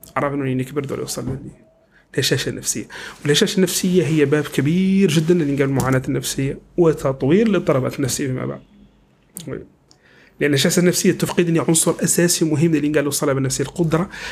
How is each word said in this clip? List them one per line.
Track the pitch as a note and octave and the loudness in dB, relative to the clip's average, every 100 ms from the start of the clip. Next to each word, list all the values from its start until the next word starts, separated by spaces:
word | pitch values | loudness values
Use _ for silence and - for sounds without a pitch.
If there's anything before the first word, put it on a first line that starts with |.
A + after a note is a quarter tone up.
| - - | -8 -4
عرف | C#3+ | -2
إنه | C#3+ C3+ | -2 -2
يعني | C3 | -2
كبر | B2+ D3 C3+ | -4 -6 -6
دول | - | -6
يوصل | B2+ - B2+ | -6 -8 -8
لي. | C3+ B2+ - _ _ _ _ _ | -8 -12 -20 _ _ _ _ _
الهشاشة | - B2 C3 C3+ | -2 0 0 -2
النفسية. | - - A#2+ - - - - | -6 -6 -6 -8 -14 -16 -6
والهشاشة | C#3+ D3 G#3 F#3+ | 0 2 2 2
النفسية | F3+ - F#3 F3+ D3 | 2 2 2 2 2
هي | D#3+ C#3 | 2 2
باب | D3 | 2
كبير | C#3+ - C#3 F3 F#3+ F#3+ G3 | 0 0 0 2 2 4 4
جدًا | D3+ D#3+ | 4 2
اللي | F3+ C#3+ | 2 2
نقال | C#3 C#3 | 0 0
المعاناة | C3+ B2+ C3 C3 | 0 2 0 0
النفسية | C3+ C3 - C3+ - _ - | -4 -4 -4 -4 -6 _ 2
وتطوير | E3 D3+ C#3+ C3+ C3 F#3 A3 | 2 2 -2 -2 2 4 4
الاضطرابات | F3+ E3+ C#3 B2+ C3+ | 0 0 0 -2 -4
النفسية | C3+ - C#3+ | -4 -4 -4
فيما | B2+ - | -4 -6
بعد. | - - _ - _ _ _ _ - - B2+ - _ _ _ _ _ _ - | -10 -14 _ -20 _ _ _ _ -16 -12 -12 -14 _ _ _ _ _ _ -4
لأن | D3 | 0
الشخصية | C#3 F3 F3 | 2 2 2
النفسية | F3+ E3 G3 | 2 2 2
تفقدني | D#3 B2 - F3 E3 | 0 -2 0 2 2
عنصر | C3+ D#3+ F3+ - | 2 2 2 0
أساسي | G3 - E3+ - D#3+ | 0 2 2 2 0
مهم | D3 E3+ D3+ | 2 2 2
اللي | D3 | 2
قالوا | D3+ C#3+ | 0 0
الصلابة | C3+ D3 C3+ | -2 -2 0
النفسية، | C3 - | -2 -4
القدرة | C3+ - E3 D#3+ G3 - - | -6 -2 0 0 -2 -8 -14